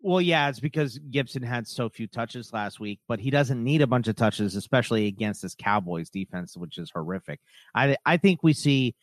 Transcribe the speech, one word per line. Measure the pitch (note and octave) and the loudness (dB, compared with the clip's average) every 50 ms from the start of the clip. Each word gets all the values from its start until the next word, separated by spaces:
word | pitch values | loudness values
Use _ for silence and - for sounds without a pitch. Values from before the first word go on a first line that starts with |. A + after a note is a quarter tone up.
Well, | A#3+ F#3+ F3+ F#3 | 0 2 2 4
yeah, | F3+ E3+ D#3+ D3+ C#3+ C#3+ | 4 4 4 4 2 0
it's | C3 G#2+ | 0 -2
because | B2+ D3+ - D#3 D3 C3 G#2+ D3+ | -6 -4 -2 -2 -2 -2 -4 -10
Gibson | D3 C#3 C3 C#3+ C3 - - C3 | -12 -4 -2 -2 -2 -2 -6 -8
had | B2 A#2 B2 A#2+ A2 | -6 -4 -4 -6 -6
so | - - - A#2+ A2 | -6 -6 -4 -4 -4
few | - - A2+ | -4 -8 -10
touches | G#2 - A#2+ A#2 - - B2 A2 - A#2 | -8 -6 -6 -6 -6 -8 -14 -12 -8 -6
last | G#2+ G#2 G2+ - - | -6 -6 -6 -8 -8
week, | G#2+ G#2 G2+ - _ | -8 -8 -8 -10 _
but | - A#2 G2+ | -6 -6 -4
he | G#2+ C3+ | -2 0
doesn't | C#3 C#3+ C#3+ B2 C3+ A#2+ A2+ | 2 2 2 2 0 -2 0
need | C3+ D3+ D#3 | 2 4 4
a | C#3+ | 4
bunch | A#2+ B2 B2 A2+ A2+ | 4 2 2 2 0
of | G#2 | 2
touches, | - A#2 G#2+ - - G#2 G2 F#2 | 2 2 2 2 0 -2 -2 -2
especially | G2+ - - C3+ B2+ A2+ - A#2 G#2+ G#2 | -6 -2 2 2 2 2 2 0 0 0
against | G#2 G2 F#2+ A2 G#2 G2+ - | 0 -2 -2 -4 -4 -4 -6
this | - F#2 - | -10 -12 -12
Cowboys | - - G2+ G#2 G#2+ F2+ F2 F2 E2 E2 - | -4 0 0 0 0 0 -2 -6 -6 -6 -8
defense, | - F#2+ F#2+ - - F2+ F2 - - | -8 -8 -8 -6 -8 -10 -10 -10 -12
which | F2 F2 D2+ - | -12 -14 -12 -12
is | F2+ E2 - | -14 -14 -10
horrific. | - E2+ D#2 E2+ F#2 F#2+ - - D2 - _ _ _ - - _ - | -8 -8 -6 -6 -8 -8 -8 -10 -14 -14 _ _ _ -20 -20 _ 0
I, | A2+ C3+ C#3 C#3 - - | 2 2 2 2 0 2
I | C#3 E3+ | 2 2
think | F3 - G3 F3+ - - | 4 6 4 4 6 4
we | D#3+ D3 | 4 4
see | - - C#3+ C#3 C3 B2+ A#2 - - | 4 4 2 4 4 2 0 -2 -6